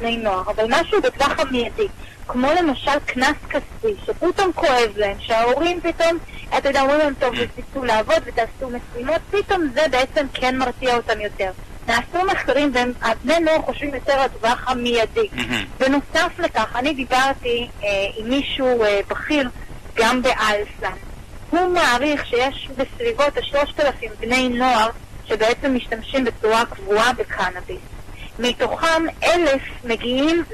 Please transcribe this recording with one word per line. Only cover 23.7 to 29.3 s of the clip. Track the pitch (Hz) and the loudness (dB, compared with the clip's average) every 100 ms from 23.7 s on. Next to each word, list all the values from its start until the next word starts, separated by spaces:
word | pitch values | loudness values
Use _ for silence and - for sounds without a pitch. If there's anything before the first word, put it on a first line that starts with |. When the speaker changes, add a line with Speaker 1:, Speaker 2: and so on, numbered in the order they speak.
| - | 2
Speaker 1:
אלפים | 294 - 220 208 | 0 0 -10 -8
בני | 226 254 254 | -2 0 2
נוער | 240 254 233 220 - - - - | 2 4 4 2 -2 -12 -14 -4
שבעצם | 214 220 240 285 247 | 2 4 4 2 0
משתמשים | - 220 - 269 | 0 -6 -2 0
בצורה | 240 - 214 226 233 | 0 0 2 4 2
קבועה | - 190 208 240 | -4 0 4 4
בקנאביס. | 233 208 - 185 180 - 180 - - - - - - | 2 -4 -2 -2 -4 -10 -12 -12 -16 -14 -14 -14 -4
מתוכם | 240 220 247 - 330 330 330 - | -2 0 -2 0 2 2 0 0
אלף | 269 | 2